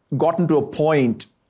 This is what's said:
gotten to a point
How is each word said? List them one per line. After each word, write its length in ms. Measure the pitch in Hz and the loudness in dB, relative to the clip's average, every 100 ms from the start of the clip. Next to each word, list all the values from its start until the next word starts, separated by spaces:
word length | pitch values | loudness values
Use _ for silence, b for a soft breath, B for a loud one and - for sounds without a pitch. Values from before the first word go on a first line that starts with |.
| - 139 | -8 -2
gotten 300 | 160 165 165 | 0 0 2
to 100 | 151 | 0
a 80 | - | 0
point 640 | - 156 147 123 110 - _ | -2 0 2 0 -2 -8 _